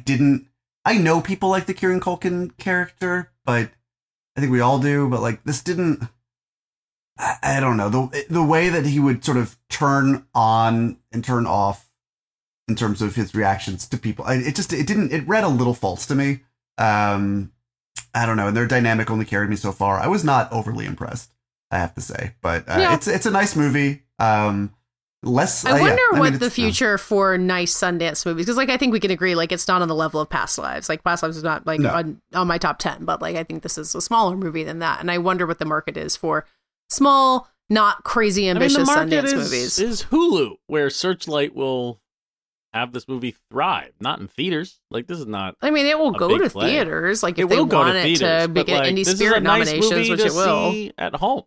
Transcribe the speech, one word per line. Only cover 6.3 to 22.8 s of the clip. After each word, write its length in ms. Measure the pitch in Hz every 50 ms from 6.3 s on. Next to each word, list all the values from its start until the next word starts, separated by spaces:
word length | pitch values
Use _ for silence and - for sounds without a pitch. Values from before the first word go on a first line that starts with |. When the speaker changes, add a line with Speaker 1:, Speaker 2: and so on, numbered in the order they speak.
| _ _ _ _ _ _ _ _ _ _ _ _ _ _ _ _ _ -
Speaker 1:
I, 180 | - - - -
I 180 | - 139 139 139
don't 160 | 135 127 117
know, 120 | 104 101 104
the, 380 | 113 131 131 127 - 143 139 -
the 140 | 160 170 160
way 240 | 147 160 160 175 180
that 180 | 170 165 135
he 140 | 147 139 147
would 240 | 139 139 123 117 -
sort 140 | 156 131 123
of 180 | 113 - - _ _ -
turn 580 | - - 147 139 139 139 135 135 139 131 - _ -
on 640 | 120 110 110 113 113 113 113 117 117 117 113 - - _ _
and 120 | - 120 113
turn 220 | - 123 120 117
off 440 | 85 87 101 98 98 - - - _ _ _ _ _ _ _ _ _ _ _ _ _ _ _ _ -
in 80 | 113
terms 240 | - 117 107 101 98
of 120 | 107 101 -
his 180 | 120 104 - -
reactions 540 | 110 104 95 98 98 - - 95 90 - -
to 100 | - -
people, 260 | - 110 101 - -
I, 100 | 120 131
it 200 | 127 123 147 139
just, 180 | - - -
it 140 | 170 139 143
didn't, 260 | - 208 208 185 127
it 140 | 135 131 135
read 180 | 156 208 220 214
a 40 | 170
little 260 | 135 120 123 123 120
false 320 | - - 92 90 - -
to 80 | - 143
me. 260 | 139 139 139 139 135 - _ _ _ _ _ _
Um, 760 | - 113 110 104 104 104 101 101 101 101 101 101 101 98 - _ _ _ _ _ _ _ _ - - - _ -
I 100 | 117 117
don't 100 | 113 113
know, 120 | 107 101 101
and 80 | 104
their 100 | 117 120
dynamic 440 | 120 131 123 117 113 113 110 110 110
only 140 | 110 110 107
carried 260 | - 104 101 104 104
me 60 | 107
so 160 | 101 - 101
far. 260 | 95 - 98 101 98 95
I 80 | 104
was 180 | 151 202 202 160
not 280 | 147 135 139 131 -
overly 340 | 117 113 - 110 113 110 107
impressed, 440 | 98 - - - - - - - - _ _ _ _ _ _ _ -
I 80 | - 90
have 160 | 90 90 -
to 60 | -
say, 340 | - - - - - - - _
but, 280 | - 87 85 82 - -
uh, 80 | -
Speaker 2:
Yeah. 160 | -